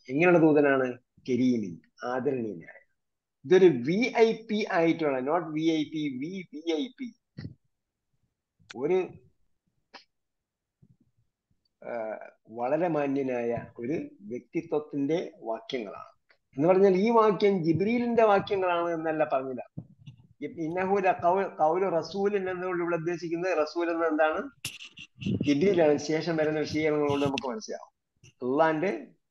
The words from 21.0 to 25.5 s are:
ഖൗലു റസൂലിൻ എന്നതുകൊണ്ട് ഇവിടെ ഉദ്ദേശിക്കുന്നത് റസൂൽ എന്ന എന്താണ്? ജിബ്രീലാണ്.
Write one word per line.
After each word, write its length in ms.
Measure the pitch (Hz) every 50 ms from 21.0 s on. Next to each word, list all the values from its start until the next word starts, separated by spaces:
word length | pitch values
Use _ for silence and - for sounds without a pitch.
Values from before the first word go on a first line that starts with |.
| 185 185 175 180 175 170 180 196 196 165 - -
ഖൗലു 260 | 156 156 165 185 196
റസൂലിൻ 640 | 185 170 165 156 - - 202 196 202 208 196 185 185
എന്നതുകൊണ്ട് 340 | 185 180 180 185 180 170 175
ഇവിടെ 120 | 170 170
ഉദ്ദേശിക്കുന്നത് 720 | 170 156 170 180 156 175 165 170 170 175 190 175 156 147
റസൂൽ 240 | 147 - 170 170 170
എന്ന 160 | 170 165 165
എന്താണ്? 440 | 160 151 151 156 156 160 185 277 277 - _ - - - - - - - - - - _ - - - - - -
ജിബ്രീലാണ്. 500 | 143